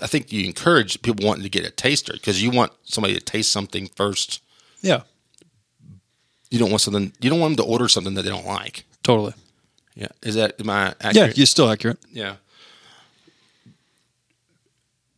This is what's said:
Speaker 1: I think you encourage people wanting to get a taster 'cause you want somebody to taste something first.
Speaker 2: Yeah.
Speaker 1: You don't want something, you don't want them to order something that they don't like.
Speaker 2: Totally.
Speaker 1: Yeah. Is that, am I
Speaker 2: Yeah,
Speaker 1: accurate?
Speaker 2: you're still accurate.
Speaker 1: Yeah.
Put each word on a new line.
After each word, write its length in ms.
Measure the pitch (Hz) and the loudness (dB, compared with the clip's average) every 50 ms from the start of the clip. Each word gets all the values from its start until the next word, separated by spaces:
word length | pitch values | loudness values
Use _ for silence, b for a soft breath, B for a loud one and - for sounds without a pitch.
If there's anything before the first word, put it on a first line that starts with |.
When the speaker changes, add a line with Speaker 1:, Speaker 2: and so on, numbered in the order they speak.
| - | -8
Speaker 1:
I 40 | |
think 240 | 131 - 151 123 - | -2 -2 -2 -4 -2
you 140 | - 107 92 | -4 -4 -4
encourage 560 | 95 - - - 165 175 147 110 95 - - | -4 -6 -2 2 4 4 4 4 2 -4 -6
people 260 | - 120 117 101 98 | -2 -2 -2 2 2
wanting 180 | 104 104 - 98 | 0 0 0 -4
to 40 | 98 | -4
get 160 | 95 98 87 | -4 -4 -4
a 60 | 87 | -4
taster 440 | - - - 127 147 143 - - - - - | -8 -2 0 0 0 0 -2 -6 -12 -8 -2
'cause 200 | - 101 92 101 | -2 -2 0 0
you 80 | 120 | 2
want 220 | 123 123 117 - - _ _ | 2 2 2 2 0 _ _
somebody 300 | - - - 107 98 98 | -10 -6 -2 -2 -2 -2
to 60 | 90 | -2
taste 320 | - - - 110 110 - - | -6 -6 -4 -2 -2 0 -2
something 360 | 107 98 98 - 98 95 92 - | -2 -4 -6 -8 -10 -10 -10 -4
first. 440 | - 98 101 98 - - - - - - b b b b b b b - | -2 -2 -2 -2 -4 -6 -6 -8 -12 -14 b b b b b b b 0
Speaker 2:
Yeah. 220 | 190 160 123 - _ _ _ _ _ _ _ _ _ _ _ _ _ _ _ _ - 98 95 _ _ _ _ _ _ _ _ _ _ | 0 0 0 0 _ _ _ _ _ _ _ _ _ _ _ _ _ _ _ _ -20 -20 -20 _ _ _ _ _ _ _ _ _ _
Speaker 1:
You 80 | - 117 | 0 0
don't 100 | 117 98 | 2 2
want 140 | 104 104 - | 2 2 0
something, 320 | - 101 104 98 95 - _ 123 | 0 0 -2 -4 -4 -6 _ -2
you 80 | 127 | 0
don't 100 | 151 170 | 2 2
want 160 | 165 156 156 | 2 0 2
them 80 | - 113 | 0 0
to 60 | - | 0
order 180 | 113 113 123 117 | 0 0 2 2
something 240 | - 110 90 95 98 | 2 0 0 -4 -6
that 80 | 98 92 | -4 -4
they 60 | 98 | -4
don't 140 | 98 90 87 | -6 -6 -6
like. 380 | 92 98 95 98 - - - - _ _ _ _ | -6 -8 -6 -8 -10 -14 -16 -20 _ _ _ _
Speaker 2:
Totally. 300 | - 123 110 104 104 - - _ _ _ _ _ _ _ _ _ _ _ | 2 2 4 2 -2 -6 -12 _ _ _ _ _ _ _ _ _ _ _
Speaker 1:
Yeah. 100 | - - - - _ - | -14 -14 -14 -14 _ -8
Is 140 | 117 107 | -4 0
that, 220 | 110 110 101 - - | 0 0 0 0 -4
am 100 | 107 107 | -6 -2
I 160 | 101 101 98 | 0 0 0
Speaker 2:
Yeah, 80 | 95 - - | 0 -4 -6
Speaker 1:
accurate? 360 | - 110 107 220 202 127 107 | -4 4 4 6 6 6 4
Speaker 2:
you're 100 | 135 139 | 4 4
still 220 | 131 - - 151 117 | 4 6 4 4 4
accurate. 280 | 107 107 - 117 117 - _ _ - | 2 0 -2 -4 -4 -6 _ _ -14
Speaker 1:
Yeah. 240 | 120 107 98 101 101 _ b b b b b b b b b b b b b b b b b b b b b b b b b b _ _ _ _ _ _ _ _ _ _ _ _ _ _ _ _ _ _ _ _ _ _ _ _ _ _ _ _ | -10 -10 -10 -10 -12 _ b b b b b b b b b b b b b b b b b b b b b b b b b b _ _ _ _ _ _ _ _ _ _ _ _ _ _ _ _ _ _ _ _ _ _ _ _ _ _ _ _